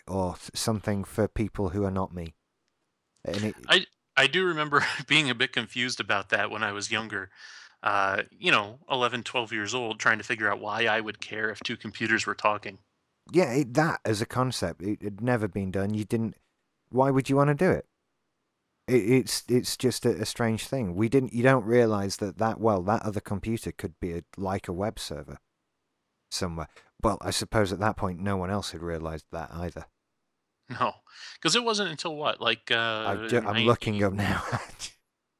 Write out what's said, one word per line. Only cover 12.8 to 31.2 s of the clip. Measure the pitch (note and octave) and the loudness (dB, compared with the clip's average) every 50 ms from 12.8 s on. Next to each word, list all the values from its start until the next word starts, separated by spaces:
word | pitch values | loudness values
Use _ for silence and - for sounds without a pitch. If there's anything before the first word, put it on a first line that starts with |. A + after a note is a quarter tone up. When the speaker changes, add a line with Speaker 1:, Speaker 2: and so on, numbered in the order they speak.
| _ _ _ _ _ _ _ _ _ - | _ _ _ _ _ _ _ _ _ 0
Speaker 1:
Yeah, | - E3 F3+ C3+ | 2 2 2 4
it, | A2+ C#3 D3 A2 B2 | 2 0 0 2 2
that | D3+ D3+ E3 - - - | 2 2 2 0 -2 -2
as | A2 A2+ G2 | -2 0 0
a | A#2+ | -2
concept, | - - B2 B2+ C3 A#2 - G2+ F2 - - E2+ | -2 0 0 0 0 0 -2 -4 -4 -4 -4 -4
it | G2+ G#2+ - | -4 -4 -4
had | - G#2 G2+ G2 | -6 -8 -6 -2
never | A2+ B2 B2 A#2 G#2+ | 0 0 2 2 0
been | G2 - G#2 G2 F#2 | -2 -2 -4 -4 -2
done. | F2+ G2 G2 G2+ G#2+ | -2 -2 -2 0 -2
You | G#2+ G#2 | -4 -2
didn't. | - A#2 A2+ A2+ G#2+ - - _ _ _ _ _ _ _ _ _ _ | -2 -2 0 0 -2 -6 -10 _ _ _ _ _ _ _ _ _ _
Why | - B2 C3 C#3 | 2 2 4 4
would | C3+ C3+ B2+ - | 4 2 2 2
you | C3+ | 4
wanna | C#3 C#3+ D3 D3 | 4 4 4 4
do | C#3 F#3 F#3 | 4 4 4
it? | A#2 C#2+ - _ _ _ _ _ _ _ _ _ _ _ _ _ _ _ _ _ _ _ _ | 2 2 -2 _ _ _ _ _ _ _ _ _ _ _ _ _ _ _ _ _ _ _ _
It, | - B2 B2 F#2 G#2 | 2 2 4 4 6
it's, | C3 C3 - - - - - | 4 4 4 2 -2 -6 -2
it's | - A#2+ B2+ - - - | 0 2 2 2 0 -2
just | - - B2 A2 - - | 0 0 0 0 2 0
a, | A#2+ G2 E2 | 0 0 0
a | G#2+ | -2
strange | - - - B2 A2 A2 G#2+ - | -4 -2 0 0 0 0 -2 -4
thing. | - - C3+ A#2 F2+ E2+ | -4 -4 -4 -2 -2 0
We | F#2 A2+ A2+ | 0 2 4
didn't. | C3+ C#3 C3 A#2+ - | 4 4 2 2 0
You | A#2+ | 4
don't | A#2+ C3 C3+ C3 F#2+ | 6 6 6 6 4
realize | G#2+ A#2+ B2 A#2+ A2 G#2+ G2+ G2 G2 F#2 | 6 6 6 6 6 4 2 0 -2 -2
that, | - G#2+ G2 F2 | -4 -4 -4 -2
that, | - A2 A2+ A2 - | 0 0 0 0 2
well, | G#2 A2+ G#2 F#2 F2 | 2 2 2 4 2
that | G2 A2 A2+ - | 2 0 0 0
other | A2 G2 G2+ | -2 -4 -4
computer | - - G#2 F#2 - A2 A#2 A2 - E2+ | -4 -4 -6 -4 -2 -4 -4 -4 -4 -8
could | - - - F#2 D#2 _ | -8 -8 -10 -10 -8 _
be | - F2+ E2+ | -6 -6 -6
a, | E2+ - _ - | -6 -8 _ -10
like, | - G2 F#2 F#2+ G2+ - | -6 -4 -2 -2 -4 -4
a | - F2+ | -4 -4
web | E2+ G2+ A2 G#2 - | -2 -2 -4 -4 -6
server | - - E2 D2 D2 D2 D2 - _ _ _ _ _ _ _ _ _ _ _ _ _ _ _ _ _ _ | -10 -8 -8 -10 -10 -12 -16 -16 _ _ _ _ _ _ _ _ _ _ _ _ _ _ _ _ _ _
somewhere. | - - F#2+ F2+ E2 E2 D2+ - _ - - _ _ - | -6 -4 -4 -4 -4 -6 -8 -10 _ -20 -20 _ _ -2
Well, | - A2 G2 - | 0 0 0 0
I | - F#2 | -2 -4
suppose | F#2 - G#2+ - - A2 G#2 F2+ G2 | -2 -2 -4 0 2 2 2 2 0
at | E2+ | 0
that | G2+ A2 G#2 | 0 -2 0
point | - G#2 F#2+ F2+ D#2+ | -2 -4 -4 -4 -4
no | F#2+ G2+ G2 | -2 -2 -2
one | F#2+ F2+ F2+ | -2 -2 -2
else | G2+ G2+ F2+ - - | -2 -4 -4 -6 -8
had | E2 E2 | -8 -6
realized | E2+ E2 D#2+ D#2+ D#2+ D#2+ D#2 - _ | -6 -4 -4 -4 -6 -8 -8 -10 _
that | - E2 D#2 - | -10 -10 -10 -10
either. | - E2 F2+ F2 - - - - _ _ _ _ _ _ _ _ _ _ _ _ _ _ _ - | -8 -8 -8 -6 -8 -10 -14 -16 _ _ _ _ _ _ _ _ _ _ _ _ _ _ _ -12
Speaker 2:
No, | B2 A2 B2+ G#2+ - - _ _ - - | -4 -2 -2 -2 -2 -6 _ _ -20 -20